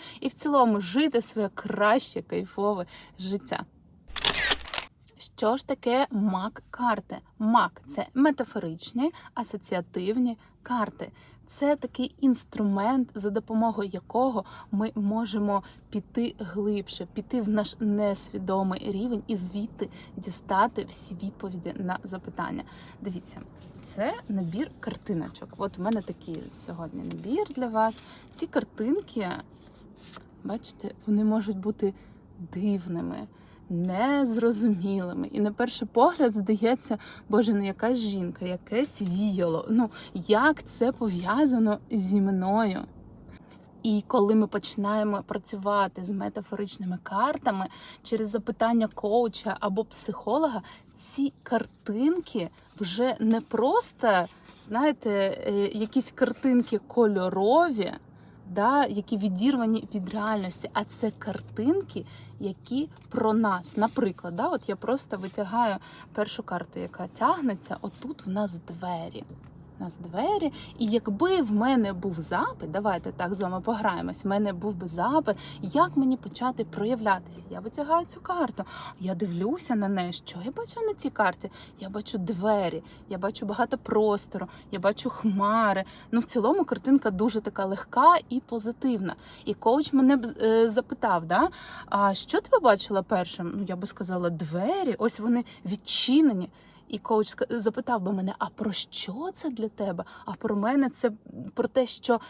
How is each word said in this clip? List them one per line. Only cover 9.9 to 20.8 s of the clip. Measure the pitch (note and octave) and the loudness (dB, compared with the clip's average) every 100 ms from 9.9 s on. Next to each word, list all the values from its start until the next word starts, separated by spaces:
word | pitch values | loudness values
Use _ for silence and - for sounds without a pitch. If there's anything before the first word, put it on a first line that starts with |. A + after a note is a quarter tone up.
| G3+ F#3 A#3 B3 A3+ - _ | -4 -2 2 0 -2 -12 _
карти. | - B3 G#3 - - - - - - | -4 -2 -2 -4 -14 -14 -20 -20 -10
Це | - C#4+ D4 | -2 2 2
такий | B3 - B3+ - | -2 -4 -6 2
інструмент, | C4+ A#3 - - G#3 G3 G#3 C4 A#3+ G#3+ | 2 2 -2 -2 0 2 2 2 0 -2
за | G3+ | -2
допомогою | G#3 - A3 A3+ A3 G3+ | -2 -2 0 2 0 -4
якого | F3+ - A#3 C4 A3 - - - | -6 -2 2 2 0 -6 -12 -6
ми | G3+ A3 A3 | -2 -2 0
можемо | G3+ A3 A3+ G#3 G#3 G3+ - - - | -2 0 -2 -2 0 0 -2 -12 -8
піти | G#3 - - A#3+ - | -8 -6 -4 -4 -4
глибше, | G3 F#3+ G#3 G#3 G3 - F3+ | -8 -4 -2 -2 -4 -10 -8
піти | - - B3+ | -10 -4 -2
в | G#3 | 0
наш | G#3+ G#3 - | 0 0 -2
несвідомий | G#3+ G#3 G#3 G3 - G3+ F#3 F#3+ F#3+ F#3 G#3 | 0 2 2 0 -4 -6 -2 0 0 -2 -4
рівень | G3 B3 A3 - | -4 -2 -4 -4
і | G#3 | -4
звідти | F3+ G3 G#3+ - G#3 - - - | -4 -6 -8 -6 -10 -10 -16 -12
дістати | F#3 - - F#3+ A#3 - | -10 -10 -2 2 2 0